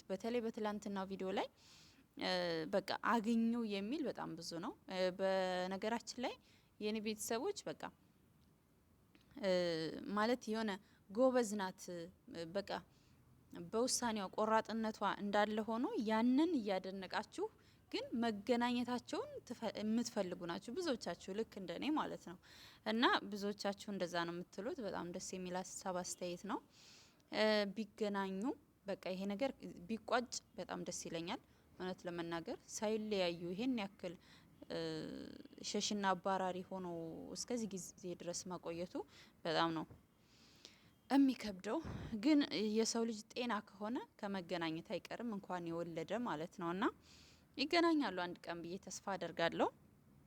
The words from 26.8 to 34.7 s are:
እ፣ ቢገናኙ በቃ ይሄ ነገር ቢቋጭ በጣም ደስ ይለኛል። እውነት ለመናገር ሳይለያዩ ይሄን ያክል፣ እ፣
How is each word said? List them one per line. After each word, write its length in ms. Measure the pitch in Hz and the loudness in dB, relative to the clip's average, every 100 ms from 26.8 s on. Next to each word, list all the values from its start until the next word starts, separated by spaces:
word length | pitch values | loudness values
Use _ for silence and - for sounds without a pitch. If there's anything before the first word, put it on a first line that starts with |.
| - - - _ _ | -20 -20 -20 _ _
እ፣ 120 | - 214 214 202 | 2 6 6 2
ቢገናኙ 720 | 190 214 - 208 202 196 190 240 453 - _ - | -2 -8 -2 0 0 0 0 -2 -4 -10 _ -6
በቃ 180 | 190 175 | -6 -4
ይሄ 140 | 185 196 | -2 -2
ነገር 240 | 202 269 - 185 - | 0 -2 -2 -10 -12
ቢቋጭ 420 | 175 226 - 233 240 - - | -6 -6 2 0 2 -6 -10
በጣም 280 | - 175 180 | -10 -6 -4
ደስ 180 | 175 - | -4 -6
ይለኛል። 380 | 175 165 170 240 - - - | -4 -4 -2 -6 -8 -20 -20
እውነት 280 | - 185 185 | -6 -4 -4
ለመናገር 540 | 175 170 170 170 165 330 - | -4 -4 -2 -2 -4 -8 -8
ሳይለያዩ 720 | - 214 220 214 202 175 170 175 | -2 0 2 2 2 2 2 -4
ይሄን 280 | 185 254 240 | -2 0 0
ያክል፣ 360 | 196 - 185 170 - - - - | -2 -6 -10 -10 -16 -20 -20 -20
እ፣ 120 | - | -8